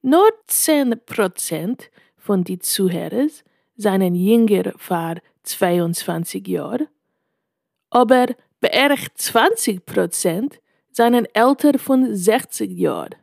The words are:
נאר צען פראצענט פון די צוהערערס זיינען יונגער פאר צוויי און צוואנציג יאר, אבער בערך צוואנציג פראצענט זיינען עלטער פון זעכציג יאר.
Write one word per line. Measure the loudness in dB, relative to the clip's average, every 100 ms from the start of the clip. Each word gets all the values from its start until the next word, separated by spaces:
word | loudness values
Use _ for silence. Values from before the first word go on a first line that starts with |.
נאר | 4 4 4 2 _
צען | -4 0 2 0 -4
פראצענט | _ -2 -2 -2 -8 -6 -6 -8 -12 _ _ _
פון | -2 -2
די | -2 -6
צוהערערס | -6 -2 -2 -2 -6 -2 -2 -4 _ _ _ -4
זיינען | -2 0 0
יונגער | 0 4 4 4 2 0 -8 -6
פאר | -6 -4 -10 _ _
צוויי | -14 -2 0 2
און | 0
צוואנציג | -4 -6 -6 -6 -10 -6
יאר, | -6 -6 -8 -8 _ _ _ _ _ _ _ _ _ _
אבער | 2 4 4 2 -4 _ _
בערך | -2 2 2 0 -4
צוואנציג | -10 -2 2 2 0 -4 -6
פראצענט | -4 -4 -2 -2 -4 -2 -6 -10 _ _ _
זיינען | 0 2 2 0
עלטער | 2 2 4 2 2
פון | 0 0 2
זעכציג | 0 0 0 -2 -8 -8 -2
יאר. | -2 -2 -10 -16